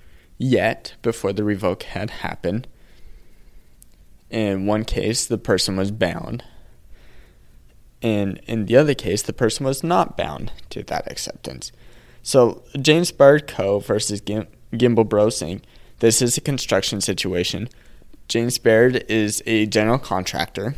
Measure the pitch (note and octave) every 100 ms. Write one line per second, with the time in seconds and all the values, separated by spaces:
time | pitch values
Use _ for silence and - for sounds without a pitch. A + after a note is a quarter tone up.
0 | - - _ - C3+ A2 A2 - - -
1 | A#2 - G2 G2+ G#2 G2 F#2+ G2 - F#2
2 | G#2+ - - - F2 G#2+ - - - -
3 | - - - - - - - - - -
4 | - - - A2+ G#2 F#2+ G2+ G#2+ A2+ -
5 | G2+ A#2+ - A2 - F#2+ - F#2+ G2 G#2+
6 | F2+ E2 - A#2 - - - - - -
7 | - - - _ - - - - - -
8 | A#2 G#2 G2 - - A2+ G2+ B2 D3+ C3
9 | G2+ G#2 - - A2+ - C3+ C3+ E3 F#3
10 | E3 - D#2 - - - - - - D#2
11 | - - - - - C2 - - - -
12 | - - - C3+ A#2 - - C#3+ C3+ D#3+
13 | F3 - C#3 D3 - - G2 G2+ F#2 G#2+
14 | - G#2 - G#2+ E2+ - - A#2 B2 A2+
15 | G#2+ G#2 G#2+ - D#2+ F#2+ - - - -
16 | A#2 G#2+ A#2+ C#3+ - C3+ - G2 - G2+
17 | - F2+ F#2 F2 F2+ F2 A2+ - - -
18 | - - - A#2 A#2+ - A#2 A2 B2+ B2
19 | - A2 G#2 - A2+ A2 G#2+ G#2+ A2 C3
20 | - F#2 F#2 C2+ - - G#2+